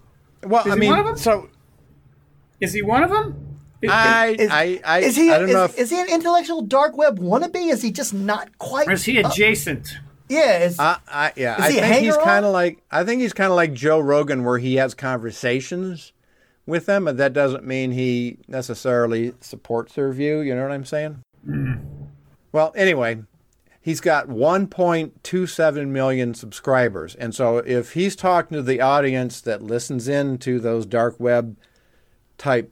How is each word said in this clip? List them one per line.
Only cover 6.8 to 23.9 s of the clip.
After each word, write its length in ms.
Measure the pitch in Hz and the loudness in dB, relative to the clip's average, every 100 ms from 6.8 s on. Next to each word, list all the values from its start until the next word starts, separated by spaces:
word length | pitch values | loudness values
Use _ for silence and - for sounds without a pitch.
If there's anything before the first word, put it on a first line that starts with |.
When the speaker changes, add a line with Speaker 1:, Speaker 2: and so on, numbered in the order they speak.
| 302 269 | 2 2
Speaker 3:
web 220 | 302 190 | 2 2
wannabe? 520 | 175 233 349 359 330 | 0 0 0 -2 0
Is 100 | 233 | 0
he 80 | 226 | -2
just 220 | 180 247 | -6 -6
not 440 | 196 196 214 - - | -4 -2 -4 -6 -14
quite 300 | - 269 196 | -6 -2 0
Speaker 2:
Or 40 | |
is 100 | 190 | 0
he 180 | - 254 | 2 2
Speaker 3:
up? 100 | 180 | 2
Speaker 2:
adjacent? 680 | - 214 220 180 139 - - - - - | 2 2 2 -4 -8 -10 -16 -20 -20 -2
Speaker 3:
Yeah. 300 | 294 277 175 | 2 4 4
Is, 200 | 175 175 | 2 2
Speaker 1:
I, 180 | 151 175 - | 0 0 -4
I, 260 | 147 147 - | -2 -2 -2
yeah, 220 | 123 107 | -2 2
Speaker 3:
is 60 | 151 | 2
Speaker 1:
I 60 | |
Speaker 3:
he 60 | 233 | 2
a 40 | |
Speaker 1:
think 120 | 226 247 220 | 4 4 4
he's 100 | 202 | 4
Speaker 3:
hanger-on? 100 | - 202 | 4 4
Speaker 1:
kinda 140 | 208 | 2
like, 340 | 185 175 - _ | 2 0 -2 _
I 140 | 156 | -2
think 180 | 185 254 | 0 -2
he's 120 | 233 | -2
kinda 200 | - 190 | 0 2
like 200 | 175 165 | 2 2
Joe 260 | 123 147 156 | 0 2 2
Rogan, 440 | 143 147 143 135 | 4 2 2 -2
where 140 | 123 123 | 0 0
he 180 | 131 131 | 0 0
has 200 | 135 - | 0 -2
conversations 1160 | 135 123 113 - 123 131 131 180 185 170 - _ _ _ _ _ - | -6 -6 -6 -6 -2 -2 -4 -8 -8 -10 -16 _ _ _ _ _ -6
with 220 | 165 165 | -4 0
them, 180 | 202 165 | 0 0
but 120 | 127 | 0
that 160 | 139 | 0
doesn't 320 | 139 139 135 131 | 2 0 -2 -6
mean 260 | 131 131 | -4 -4
he 480 | 123 127 120 120 - - | -2 -2 -2 -4 -8 -12
necessarily 840 | 131 127 110 131 120 117 113 120 120 | -10 -8 -6 0 0 2 0 -4 -8
supports 520 | - 117 - 117 113 | -18 -16 -6 -6 -6
their 180 | - 139 | -4 -4
view. 280 | 131 147 151 | -2 -2 -2
You 160 | 143 127 | -4 -4
know 80 | |
what 80 | 135 | -6
I'm 140 | 139 131 | -8 -8
saying? 360 | 151 156 143 - _ 147 | -6 -8 -12 -20 _ -8
Speaker 2:
Mm. 360 | 147 131 127 - - - - _ _ _ | -6 -4 -6 -10 -16 -18 -20 _ _ _
Speaker 1:
Well, 200 | 156 156 220 | 0 0 2
anyway, 460 | 190 147 117 113 107 _ _ _ _ _ | 0 2 -2 -4 -10 _ _ _ _ _
he's 180 | 160 | -6